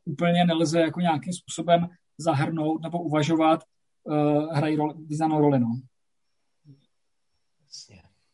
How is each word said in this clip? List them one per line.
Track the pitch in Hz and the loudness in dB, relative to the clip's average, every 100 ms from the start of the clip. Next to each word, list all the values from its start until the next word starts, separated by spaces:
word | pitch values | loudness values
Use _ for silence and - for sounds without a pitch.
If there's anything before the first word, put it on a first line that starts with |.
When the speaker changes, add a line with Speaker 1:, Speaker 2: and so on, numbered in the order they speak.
Speaker 1:
úplně | - 143 175 175 | -8 -2 0 2
nelze | 175 165 160 165 | 2 2 0 2
jako | 160 175 | 0 0
nějakým | 175 151 185 | -2 -2 -4
způsobem | 175 - - 165 170 175 _ _ - | -12 -10 -6 2 2 2 _ _ -8
zahrnout | 165 139 165 160 151 156 | -2 0 0 -2 -2 -4
nebo | 160 175 | -6 -6
uvažovat, | 160 151 147 160 160 165 - _ _ _ - | -2 0 2 2 4 2 -2 _ _ _ -4
eh, | 151 147 147 156 147 | 0 2 2 0 -2
hrají | 156 151 | 0 0
roli, | 151 - 156 | -2 -6 -8
významnou | 151 160 156 | -4 0 4
roli, | 147 135 | 4 4
no. | 117 123 - _ _ _ _ _ _ _ 151 139 _ _ _ _ _ _ _ _ _ | 0 -4 -10 _ _ _ _ _ _ _ _ -20 _ _ _ _ _ _ _ _ _
Speaker 2:
Jasně. | - - 92 _ _ _ | -20 -20 -20 _ _ _